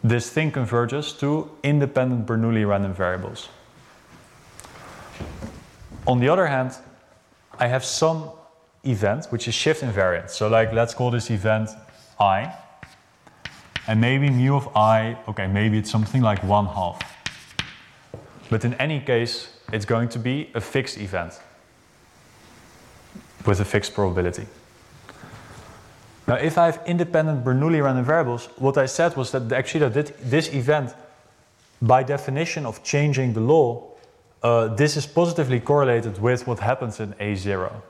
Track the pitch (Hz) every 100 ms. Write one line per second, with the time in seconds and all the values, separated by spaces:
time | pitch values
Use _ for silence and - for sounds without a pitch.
0 | 117 117 - - 156 139 120 117 120 139
1 | 147 - 143 151 151 - 143 147 139 139
2 | 127 123 107 113 113 113 104 101 98 92
3 | 90 92 95 - - - - - - -
4 | _ - - - - - - - - -
5 | - - - - - - - - - -
6 | - 123 127 180 170 135 127 - - -
7 | _ _ _ _ _ - 120 127 - -
8 | 160 160 151 - - _ _ _ 139 110
9 | 101 117 160 117 - 113 - 156 131 101
10 | 92 85 87 - 107 113 110 110 117 -
11 | 123 117 - 110 104 107 110 - - -
12 | - - 101 95 135 - - - - -
13 | _ _ - _ - - - - - 110
14 | 117 135 143 127 131 139 135 107 107 113
15 | 110 117 - 107 95 98 107 107 104 113
16 | 107 135 117 101 98 104 98 98 90 87
17 | - - - - - - - - - -
18 | - - - - - 110 117 - 143 151
19 | 131 120 117 - - - - 110 101 117
20 | 120 123 117 135 147 117 - 139 127 -
21 | 101 90 85 - - - _ _ _ _
22 | _ _ - - - - - - - -
23 | - - - - - 98 101 107 - -
24 | 98 87 90 87 107 - - - - -
25 | - - - - - - - - - -
26 | - - - 120 156 160 170 165 - 175
27 | 175 170 156 147 120 127 151 160 139 127
28 | 123 160 135 120 - - 131 135 131 -
29 | 170 160 127 131 120 127 131 160 139 117
30 | 147 - 127 139 160 139 123 151 127 -
31 | - _ _ _ _ _ _ _ 117 127
32 | 131 143 - 135 170 - 131 110 - 143
33 | 147 135 131 113 113 160 127 113 - -
34 | - _ _ _ 117 117 110 110 151 147
35 | 143 - 175 170 135 123 - 147 135 117
36 | 110 95 113 123 - 117 107 131 120 104
37 | 107 - 104 101 98 98 92 110 -